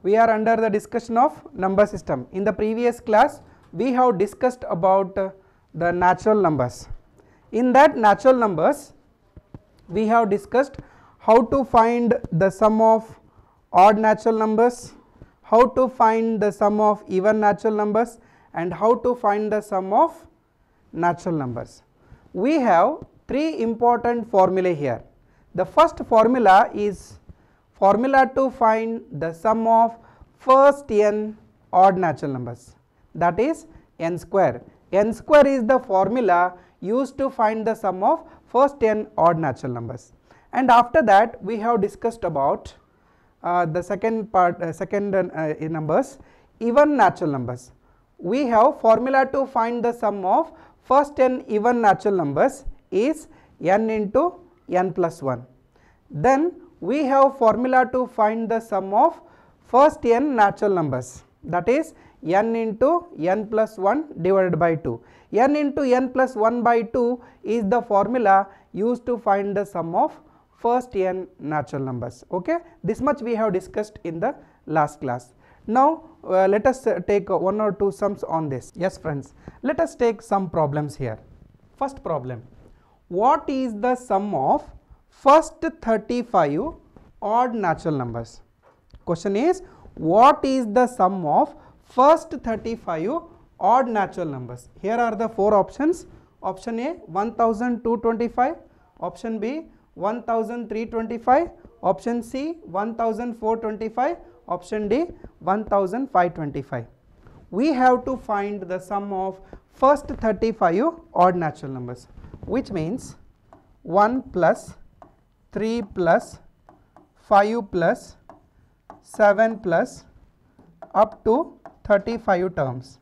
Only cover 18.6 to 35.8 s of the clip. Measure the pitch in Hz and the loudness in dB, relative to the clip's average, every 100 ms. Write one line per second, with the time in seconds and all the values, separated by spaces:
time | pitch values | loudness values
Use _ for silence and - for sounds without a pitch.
18.6 | 175 165 214 240 247 247 214 208 214 214 | -8 -2 2 2 0 -2 -2 0 -2 -4
19.6 | 208 190 190 220 320 - - _ _ _ | -4 -6 0 2 2 -2 -20 _ _ _
20.6 | _ _ _ 165 170 170 185 160 131 120 | _ _ _ -4 -2 -2 -4 -4 -6 -10
21.6 | 117 - _ _ _ - _ 180 233 320 | -14 -20 _ _ _ -20 _ -4 0 0
22.6 | 240 170 214 320 - _ - 254 320 311 | 2 4 2 -2 -14 _ -6 -4 -4 -4
23.6 | 226 226 240 240 240 240 220 196 185 185 | -4 0 0 2 0 -4 0 2 2 2
24.6 | 185 160 143 113 - _ _ _ _ 175 | 0 -2 -4 -6 -10 _ _ _ _ -6
25.6 | 185 - 330 - 247 226 220 254 202 190 | -2 4 2 2 2 4 4 4 6 6
26.6 | 233 - 208 180 - - - - _ _ | 4 -2 -4 -6 -16 -20 -20 -20 _ _
27.6 | _ _ 196 202 269 269 254 262 269 - | _ _ 2 4 2 4 2 0 -2 2
28.6 | 226 226 226 226 - 143 160 165 220 220 | 2 2 -2 -8 -10 -8 -8 -4 -2 0
29.6 | 226 226 226 233 - _ - _ - 262 | 2 4 2 -2 -20 _ -20 _ 4 6
30.6 | 277 285 - 208 208 214 214 214 _ _ | 6 4 -2 2 2 0 -6 -12 _ _
31.6 | _ 180 190 185 175 147 147 131 120 123 | _ 4 6 4 -2 -2 -6 -6 -10 -14
32.6 | - _ _ _ _ - 170 175 269 320 | -20 _ _ _ _ -2 -2 0 -2 -2
33.6 | - - _ _ 165 175 - 196 160 120 | -12 -20 _ _ -6 -6 -2 0 0 -2
34.6 | - _ _ 185 214 226 - 294 277 269 | -16 _ _ 0 0 -4 4 6 6 4
35.6 | 220 262 | 2 0